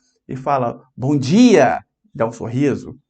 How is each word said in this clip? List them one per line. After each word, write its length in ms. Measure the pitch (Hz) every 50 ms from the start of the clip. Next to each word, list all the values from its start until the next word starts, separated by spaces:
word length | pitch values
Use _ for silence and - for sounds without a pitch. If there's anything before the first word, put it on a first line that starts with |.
| _ _ _ _ _
e 80 | - 135
fala, 460 | 131 139 151 143 135 123 120 127 - _ _ _
Bom 220 | - 123 135 151
dia, 640 | 143 117 123 170 220 247 247 208 160 135 113 80 - - _ _ _ _ _ -
dá 120 | - 113
um 60 | 113
sorriso 680 | - - - 113 113 127 147 143 113 - - 76 - - _ _